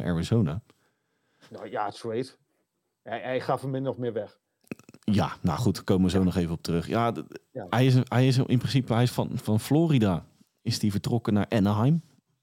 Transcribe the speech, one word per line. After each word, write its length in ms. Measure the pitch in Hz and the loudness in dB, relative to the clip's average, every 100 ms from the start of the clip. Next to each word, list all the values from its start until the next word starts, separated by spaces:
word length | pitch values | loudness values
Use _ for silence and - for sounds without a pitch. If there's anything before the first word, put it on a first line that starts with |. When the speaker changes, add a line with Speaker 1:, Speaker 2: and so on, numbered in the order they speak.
Speaker 1:
eh, 80 | 78 | -2
Arizona. 520 | 82 87 113 90 76 - _ _ _ _ _ _ _ - | -2 0 0 0 -4 -12 _ _ _ _ _ _ _ -20
Speaker 2:
Nou 200 | 104 104 | -18 -10
ja, 200 | 113 104 | -6 -6
trade. 380 | - 117 113 135 - _ _ _ _ _ _ | -8 -8 -6 -8 -12 _ _ _ _ _ _
Hij, 180 | - 113 | -12 -10
hij 200 | 110 127 | -6 -6
gaf 220 | 127 135 | -2 -4
hem 80 | 135 | -4
min 180 | 131 135 | -6 -4
of 80 | 123 | -6
meer 160 | 123 | -4
weg. 260 | 110 101 _ _ _ - - - - | -6 -8 _ _ _ -20 -20 -20 -10
Speaker 1:
Ja, 320 | - 98 80 - | -2 0 0 -2
nou 160 | 92 73 | -2 0
goed, 160 | 123 | 0
daar 100 | 92 | -2
komen 200 | - 95 | 0 2
we 60 | 92 | 4
zo 120 | 92 | 4
nog 140 | 92 90 | 2 2
even 160 | 82 | -2
op 100 | 85 | -4
terug. 240 | - 85 - | -4 -4 -2
Ja, 240 | 107 117 | 0 0
d-, 20 | 92 - | -2 -8
d-, 100 | - _ | -16 _
Speaker 2:
Ja. 140 | - 95 | -14 -4
Speaker 1:
hij 160 | 113 131 | 2 4
is, 80 | 127 120 | 4 4
hij 180 | 117 131 | 2 4
is 100 | 127 | 2
in 200 | - 123 | 2 2
principe, 340 | 104 135 123 | 2 0 0
hij 100 | 113 | 2
is 80 | 120 | 2
van, 200 | - 117 | 0 -4
van 260 | - - 107 | -4 -2 -2
Florida 680 | - 143 170 139 104 85 - _ _ _ | 2 2 4 4 2 0 -4 _ _ _
is 160 | - 110 | -6 -2
die 120 | 107 | -2
vertrokken 420 | 98 - 120 - | -2 -2 -2 0
naar 120 | 104 98 | 0 0
Anaheim. 540 | 113 98 104 120 160 - _ _ _ | 2 2 2 2 2 -2 _ _ _